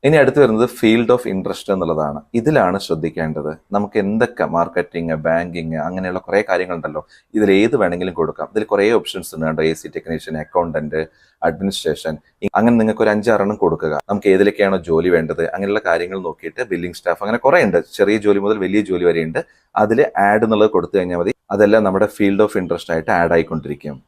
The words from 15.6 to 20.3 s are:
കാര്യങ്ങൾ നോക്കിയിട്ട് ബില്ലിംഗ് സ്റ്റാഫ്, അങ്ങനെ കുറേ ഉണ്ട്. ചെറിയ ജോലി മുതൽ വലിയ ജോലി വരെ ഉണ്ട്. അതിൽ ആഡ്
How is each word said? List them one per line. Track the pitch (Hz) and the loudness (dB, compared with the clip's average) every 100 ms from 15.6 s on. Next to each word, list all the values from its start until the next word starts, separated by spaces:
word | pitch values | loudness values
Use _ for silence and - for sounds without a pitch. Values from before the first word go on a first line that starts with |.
| 98 104 95 | -2 -2 0
കാര്യങ്ങൾ | 85 87 95 85 | -2 -2 -8 -10
നോക്കിയിട്ട് | 80 85 82 123 | -10 -14 -8 -6
ബില്ലിംഗ് | 90 87 87 | -4 -6 -8
സ്റ്റാഫ്, | - 82 | -6 -4
അങ്ങനെ | 101 117 131 | -2 -2 2
കുറേ | 175 120 | 4 4
ഉണ്ട്. | 85 80 - | 2 -2 0
ചെറിയ | 101 107 104 | 2 2 2
ജോലി | 101 98 | 2 2
മുതൽ | 107 92 | -2 0
വലിയ | 104 101 | 0 0
ജോലി | 90 87 | 0 2
വരെ | 82 80 | 0 -2
ഉണ്ട്. | 80 - _ _ - | -4 -8 _ _ 0
അതിൽ | 104 113 143 - | 2 2 2 2
ആഡ് | 101 | 2